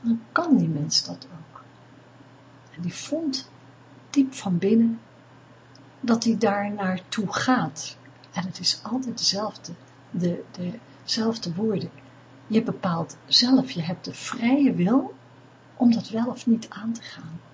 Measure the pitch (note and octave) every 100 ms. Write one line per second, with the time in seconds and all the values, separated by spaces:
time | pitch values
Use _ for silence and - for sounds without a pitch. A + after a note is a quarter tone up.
0 | A#3 A3+ - - E4+ A#3+ E3 D3+ D#3 -
1 | - F3 - E3+ - - - - - -
2 | - - - - - - - - F3 -
3 | - D4+ E4 C4 - - - - - -
4 | - - C4 - G3+ F3 G3 A3+ A#3 A3+
5 | - - - - - - - - - -
6 | A#3 A3+ A#3 G3 A3 G3+ G3+ G#3 F#3+ F#3
7 | - - F#3+ - - B3+ E3 - - -
8 | - - - - F3+ - F3+ - A3 B3
9 | B3+ - - G3 G#3 - - E3+ - -
10 | - E3+ F3 F3 - - F3+ - - -
11 | - - A3 A3+ F3 E3 A3 F#3+ E3 -
12 | - - - - - A3 - - F#3+ E3
13 | E3 - - - B3 C4 - F3+ D#3+ F3+
14 | - B2+ - A#3 A#3 C#4 C4+ E3+ F3 C4
15 | F#4+ - - - - - - - A#3+ A3+
16 | - A3 A#3+ - - A3+ - F#3+ A3 A3+
17 | - - E3 D#3+ -